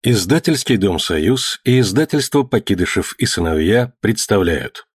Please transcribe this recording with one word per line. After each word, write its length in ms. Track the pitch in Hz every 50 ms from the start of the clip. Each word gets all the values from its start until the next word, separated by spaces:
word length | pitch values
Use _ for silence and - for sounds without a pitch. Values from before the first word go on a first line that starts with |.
| -
Издательский 680 | 120 120 107 90 87 131 165 - 180 160 135 - - 131
дом 220 | 101 95 101 90 80
«Союз» 640 | - - 87 78 76 95 131 131 - - - - _
и 160 | - 123 127
издательство 640 | 123 101 92 127 156 - - 151 135 - - 143 135
«Покидышев 720 | 131 - 113 - - 101 90 90 - - - 80 - -
и 80 | _ -
сыновья» 720 | - - - 85 82 80 78 78 87 107 120 123 123 _ _
представляют. 880 | - 104 110 - - - 110 101 92 85 82 71 64 - _ - - _ _